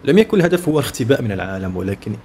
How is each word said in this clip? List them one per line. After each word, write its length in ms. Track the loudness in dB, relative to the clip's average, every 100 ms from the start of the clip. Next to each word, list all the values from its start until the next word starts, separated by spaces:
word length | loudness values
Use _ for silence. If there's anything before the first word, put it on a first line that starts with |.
لم 140 | 4 4
يكن 220 | 4 2
الهدف 280 | 2 0 0
هو 100 | 0
الاختباء 440 | -2 -4 0 0
من 100 | 0
العالم، 440 | -4 -6 -6 -6 -4
ولكن 400 | -6 -6 -8 -12